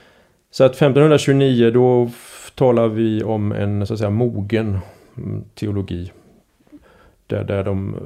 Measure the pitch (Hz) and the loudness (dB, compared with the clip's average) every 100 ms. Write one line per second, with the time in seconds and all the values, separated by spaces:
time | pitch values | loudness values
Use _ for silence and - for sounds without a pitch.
0 | _ _ _ _ _ - 131 - 143 131 | _ _ _ _ _ 2 2 4 2 4
1 | 156 143 - 139 135 120 117 120 127 123 | 4 4 2 2 2 2 2 4 4 4
2 | 120 120 - - - - 131 117 113 110 | 0 -4 -20 -20 -14 0 2 4 2 0
3 | 113 110 107 110 104 107 101 101 101 110 | 0 0 -2 -2 -2 -2 -2 -2 -4 -2
4 | 104 107 123 104 98 110 110 95 - - | -2 0 -2 -4 -2 -2 -2 -4 -8 -16
5 | _ - 98 104 104 - 107 101 92 87 | _ -14 -10 -10 -12 -10 -6 -6 -6 -8
6 | 90 - _ _ _ _ _ 294 _ _ | -10 -16 _ _ _ _ _ -20 _ _
7 | _ _ - 104 101 98 98 95 98 101 | _ _ -8 -6 -4 -4 -4 -6 -6 -10